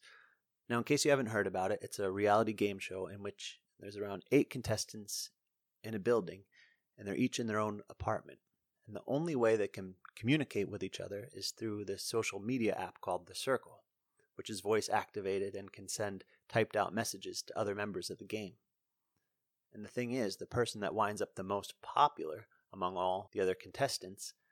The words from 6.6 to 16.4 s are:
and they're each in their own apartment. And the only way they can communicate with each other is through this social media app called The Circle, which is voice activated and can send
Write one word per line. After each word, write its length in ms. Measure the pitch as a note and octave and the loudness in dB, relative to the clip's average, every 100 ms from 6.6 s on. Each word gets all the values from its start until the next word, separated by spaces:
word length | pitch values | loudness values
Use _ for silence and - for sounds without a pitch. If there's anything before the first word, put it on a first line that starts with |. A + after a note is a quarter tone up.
| - _ _ - | -20 _ _ -12
and 120 | G2+ | -4
they're 80 | F#2+ | 2
each 240 | B2 - | 2 2
in 80 | A#2 | 0
their 120 | G#2+ | 2
own 220 | G#2+ G#2 - | 2 -2 -10
apartment. 480 | - - G#2+ - C#2 _ _ _ _ - | -6 -2 -2 -4 -18 _ _ _ _ -14
And 100 | G2+ | -10
the 60 | - | -2
only 280 | C#3 E3 C3+ | 0 0 4
way 200 | A2+ A2 | 6 6
they 120 | G2 | 2
can 280 | - F#2+ F#2 - - | -4 -10 -12 -20 -4
communicate 540 | G#2+ D3+ C3 G#2+ F#2+ | 2 2 2 -2 -2
with 140 | G2+ | -2
each 160 | F#2+ - | -6 -6
other 280 | F2+ G2+ A2 | -8 -8 -8
is 160 | F#2+ F#2+ | -8 -8
through 360 | - A2+ G#2 G2 | -4 -4 -4 -4
this 180 | G2 | -6
social 360 | - A2+ A2 G2+ | -2 0 0 -2
media 360 | G#2 C3 G#2+ - | -2 2 2 2
app 240 | F2+ - | -4 -6
called 240 | - F2+ F2 | -2 -2 -4
The 80 | |
Circle, 480 | - - B2+ - - _ _ _ _ _ - | -4 0 0 -2 -20 _ _ _ _ _ -14
which 160 | - | -8
is 100 | G2+ | -4
voice 260 | G2+ A2 - | 2 2 4
activated 680 | G#2 - G#2+ F#2+ G2 G2 G2 | 0 0 -4 0 0 -2 -6
and 160 | G2 | -10
can 160 | - G2 | -12 -8
send 380 | - G#2 F#2+ - _ | -4 -2 -4 -12 _